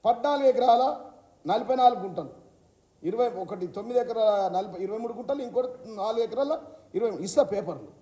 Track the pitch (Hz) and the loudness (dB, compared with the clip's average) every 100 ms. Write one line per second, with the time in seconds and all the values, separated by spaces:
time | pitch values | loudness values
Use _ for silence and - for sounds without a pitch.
0 | 220 233 294 285 269 254 240 233 269 302 | 2 2 0 4 4 4 6 6 4 -2
1 | - - _ _ 156 214 226 254 247 214 | -12 -20 _ _ -2 -2 0 4 4 4
2 | 190 165 143 - - _ _ _ _ _ | -6 -8 -10 -14 -20 _ _ _ _ _
3 | 165 226 240 190 180 196 180 196 226 247 | -6 0 0 0 -8 -6 -8 -8 -2 0
4 | 233 226 214 202 190 180 202 175 190 220 | 0 2 4 4 0 -2 -4 -6 -6 -6
5 | 233 208 240 277 240 233 254 - 226 208 | -6 -8 -6 -6 -2 -2 -2 -6 -14 -6
6 | 208 233 226 220 277 311 - - _ 185 | -2 0 -2 -2 -2 -2 -6 -20 _ -2
7 | 226 160 185 - - 202 175 143 - - | -2 -2 2 2 2 -2 -4 -10 -12 -20